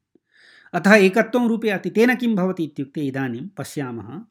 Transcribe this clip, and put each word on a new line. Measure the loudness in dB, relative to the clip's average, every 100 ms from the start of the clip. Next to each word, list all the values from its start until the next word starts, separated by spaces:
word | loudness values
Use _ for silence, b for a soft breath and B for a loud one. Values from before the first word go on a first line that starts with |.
| _ _ b b b b b
अतः | 0 6
एकत्वं | 6 6 4 0 0 0
रूपे | -2 -2
अस्ति। | -4 -2
तेन | 2 2 2
किं | 0 0
भवति | -2 -2
इत्युक्ते | -6 -6 -10 -6
इदानीं | -6 -4 -6 -6 -10
पश्यामः | -12 -12 -8 -8 -8 -12 -14 -14